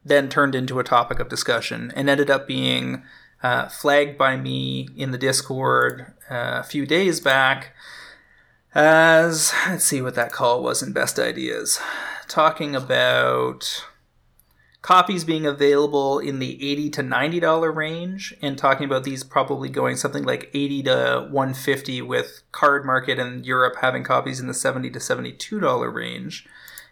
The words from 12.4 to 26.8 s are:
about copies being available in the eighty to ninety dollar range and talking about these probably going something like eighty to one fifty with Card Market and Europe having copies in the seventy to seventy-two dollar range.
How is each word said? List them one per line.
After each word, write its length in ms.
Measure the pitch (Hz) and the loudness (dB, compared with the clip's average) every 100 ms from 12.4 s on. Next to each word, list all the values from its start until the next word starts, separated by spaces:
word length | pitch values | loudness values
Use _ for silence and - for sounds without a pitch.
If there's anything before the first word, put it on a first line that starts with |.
| 156 156 151 139 | 2 2 -4 -4
about 1120 | 127 127 123 123 127 127 127 127 - - - _ _ _ _ _ _ _ _ _ | 0 2 4 4 2 2 -2 -4 -8 -8 -12 _ _ _ _ _ _ _ _ _
copies 440 | - 185 175 185 | 4 4 4 0
being 220 | 156 160 156 | -2 0 0
available 720 | 143 143 143 147 147 139 143 | 2 4 6 4 2 2 0
in 220 | 143 135 | -2 -4
the 220 | 127 131 | -6 -6
eighty 280 | 139 143 147 | -4 -2 -2
to 120 | 147 | -4
ninety 380 | 131 123 143 175 | -2 0 0 0
dollar 320 | 165 160 160 | 2 2 2
range 640 | 160 156 165 175 190 - - | -2 -4 -6 -8 -8 -12 -8
and 160 | 147 139 | -6 0
talking 260 | 139 135 | 2 2
about 180 | 139 135 | 2 -2
these 200 | 131 135 | -2 -8
probably 440 | - - 135 135 135 | -4 -2 0 -2 -6
going 280 | 131 127 127 | -2 -2 0
something 280 | 139 143 | -4 -4
like 260 | 131 127 - | -2 -4 -4
eighty 300 | 143 143 139 | -4 -2 -2
to 440 | 131 127 127 123 127 | 2 2 2 0 -2
one 240 | 139 131 | -2 -2
fifty 480 | 131 - 131 - 127 | -2 -2 -2 -2 -8
with 400 | 123 123 123 - _ | -4 -4 -4 -10 _
Card 320 | - 147 143 | 2 4 4
Market 340 | 135 131 131 127 | 2 0 0 -2
and 280 | 123 127 123 | -2 -6 -2
Europe 300 | 127 127 - | 2 2 2
having 240 | 127 127 | 0 0
copies 360 | 127 127 127 131 | 0 0 0 -6
in 60 | 127 | -6
the 60 | |
seventy 380 | 123 135 127 127 | -4 -2 -2 -6
to 100 | 123 | -8
seventy-two 580 | - 123 123 131 - 214 | -4 -4 -4 -10 -8 -2
dollar 320 | 160 127 120 | 0 0 -2
range. 560 | 117 117 120 - - - - - - | -6 -8 -10 -10 -14 -18 -20 -20 -20